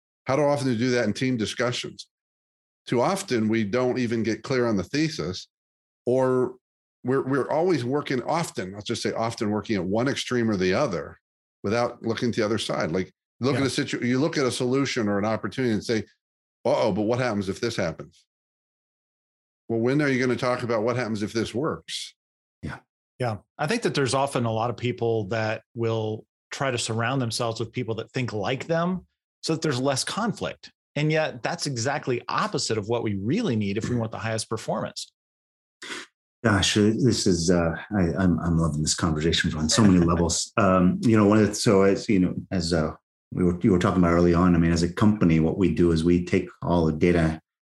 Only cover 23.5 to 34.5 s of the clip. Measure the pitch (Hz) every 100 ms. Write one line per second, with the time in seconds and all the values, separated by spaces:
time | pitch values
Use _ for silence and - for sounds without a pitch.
23.5 | - 156 240 190 139 131 135 139 135 117
24.5 | 110 120 110 123 120 117 113 95 113 110
25.5 | 110 - 117 113 113 110 110 - _ -
26.5 | - 135 120 - 113 117 135 117 - 117
27.5 | 110 113 - 113 110 113 135 120 107 95
28.5 | 131 - 165 175 185 - _ _ _ -
29.5 | 160 160 123 135 127 - - 226 - 82
30.5 | - - _ _ - 151 156 151 123 139
31.5 | 170 151 123 120 147 143 123 - 139 202
32.5 | 156 - 110 98 120 110 98 101 190 220
33.5 | 110 101 101 110 120 113 101 110 110 -